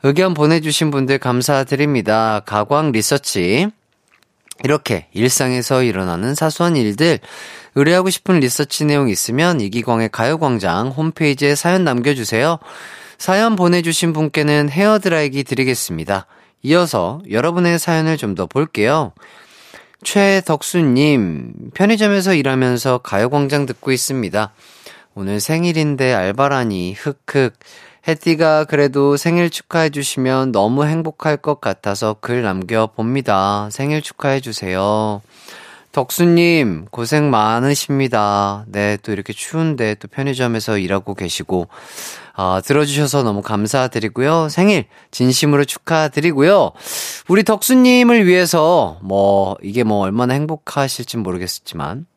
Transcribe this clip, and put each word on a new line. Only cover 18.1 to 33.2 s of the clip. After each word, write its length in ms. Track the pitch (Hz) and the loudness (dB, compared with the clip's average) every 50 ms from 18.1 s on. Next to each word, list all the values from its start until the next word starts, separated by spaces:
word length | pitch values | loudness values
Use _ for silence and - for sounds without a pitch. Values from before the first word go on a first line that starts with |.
| 160 | -2
좀 160 | 147 - 104 98 | -2 -4 -6 -4
더 120 | 85 92 | -4 -6
볼게요. 680 | 85 - 131 151 160 _ 107 104 113 143 160 147 95 - _ - - - - - _ - - - - - - - _ _ _ - | -4 -2 -2 -2 -2 _ 0 2 2 2 2 0 -4 -8 _ -20 -20 -20 -20 -20 _ -20 -20 -20 -20 -20 -20 -20 _ _ _ -10
최덕수님, 1500 | - - 208 202 196 196 190 180 - 160 143 - - - 180 165 139 123 127 147 151 147 127 104 87 80 71 62 58 - - - - - | -2 0 2 4 4 2 2 0 0 -4 -2 -4 -4 0 0 2 4 4 4 4 4 4 2 0 -2 -4 -8 -10 -12 -14 -16 -16 -16 -2
편의점에서 600 | - 185 202 226 208 220 208 202 196 180 196 185 | 0 2 2 2 2 2 2 2 2 2 2 2
일하면서 680 | 156 135 135 135 131 131 127 123 120 - 131 127 123 | 2 2 2 2 2 2 2 0 0 0 0 0 0
가요광장 680 | _ - - 98 110 123 139 147 143 135 143 147 143 | _ -2 0 0 0 2 2 0 0 0 0 -2 -2
듣고 240 | 127 123 _ - 139 | -2 -6 _ -2 -2
있습니다. 600 | 131 120 - - 135 131 113 92 85 104 107 101 _ _ - - - - - - - - _ _ _ | -2 -2 -2 -4 -2 -4 -4 -2 -2 -2 -4 -4 _ _ -20 -20 -20 -20 -20 -20 -20 -20 _ _ _
오늘 240 | 101 98 98 101 104 | -10 -6 -4 -4 -4
생일인데 760 | - - 156 165 175 175 165 160 156 151 143 127 135 127 127 | -2 -2 -2 0 0 0 0 0 0 -2 0 0 0 0 0
알바라니, 800 | 101 92 95 101 123 139 139 143 131 123 113 101 92 87 90 95 | 0 0 -2 0 0 0 0 2 0 0 -2 -2 -2 -4 -6 -8
흑흑. 600 | - - 147 143 _ _ - - 143 131 117 - _ _ - - - - - _ _ _ | -6 -8 -8 -8 _ _ -2 0 0 0 0 -2 _ _ -20 -20 -20 -20 -20 _ _ _
혜띠가 580 | - 160 151 - 175 165 151 165 160 156 151 156 | -4 -4 -2 0 0 2 4 4 4 4 2 2
그래도 520 | 151 - 143 143 143 127 139 139 143 143 | 0 2 2 2 2 2 2 2 2 2
생일 320 | 139 - 170 165 175 175 170 | 2 0 0 2 2 0 0
축하해주시면 1040 | - - - _ - 165 160 156 143 147 139 - - 135 131 127 131 131 135 131 117 | -2 -8 -14 _ -2 0 0 0 -2 -4 -6 -6 -4 -2 0 0 2 2 0 0 2
너무 320 | - 101 110 123 139 147 | 2 2 2 2 0 0
행복할 500 | 151 160 165 160 160 151 _ - 160 151 | 0 0 -2 -4 -6 -8 _ -2 -2 -2
것 240 | 143 - - 147 - | 0 -2 -4 -4 -2
같아서 560 | - 107 95 _ - 104 101 101 113 107 107 _ | -4 -6 -6 _ -4 -4 -4 -2 -2 -4 -4 _
글 200 | - - 120 123 | -6 -4 -2 -2
남겨봅니다. 1300 | 120 104 92 92 92 87 117 113 110 110 _ - 110 117 127 139 | 0 -2 -2 -4 -4 -2 0 0 0 -2 _ -6 -4 -2 -2 -2